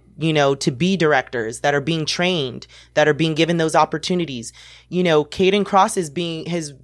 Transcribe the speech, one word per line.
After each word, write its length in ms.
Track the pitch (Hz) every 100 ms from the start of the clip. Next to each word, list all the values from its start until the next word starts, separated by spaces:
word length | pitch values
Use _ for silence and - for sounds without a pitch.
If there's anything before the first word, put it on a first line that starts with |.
| _ -
you 160 | 160
know, 220 | 156 143
to 160 | 135 -
be 260 | 123 180 190
directors, 640 | 160 139 127 123 110 120
that 140 | 143
are 60 | 143
being 240 | 139 165 151
trained, 600 | - 180 180 131 - - - -
that 120 | - 151
are 60 |
being 220 | 143 160
given 240 | 156 160 170
those 160 | 160
opportunities. 760 | 156 156 - - 180 165 127 113 - - - -
You 140 | 170
know, 240 | 180 151 147
Caden 400 | - 185 208 196
Cross 320 | 196 208 196
is 100 | 160
being, 380 | 139 170 160 160
has 260 | 170 151 135